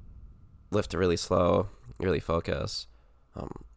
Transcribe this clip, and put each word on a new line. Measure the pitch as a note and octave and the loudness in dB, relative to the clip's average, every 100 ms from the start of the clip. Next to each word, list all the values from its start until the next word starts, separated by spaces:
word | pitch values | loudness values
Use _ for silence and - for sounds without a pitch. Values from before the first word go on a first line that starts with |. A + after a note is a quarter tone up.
| - - - - - - - | -20 -20 -20 -20 -20 -20 -2
lift | G#2 - | -2 0
really | D#2+ F#2 E2+ | 2 2 2
slow, | - F#2 F2+ F#2 F#2+ - - - | 2 4 4 4 0 -6 -16 -4
really | F#2 D#2+ | 0 0
focus, | - E2 - - G2+ - - - - - _ - | 0 -2 -2 -4 -4 -8 -10 -18 -20 -20 _ -12
um, | - - - | -10 -12 -16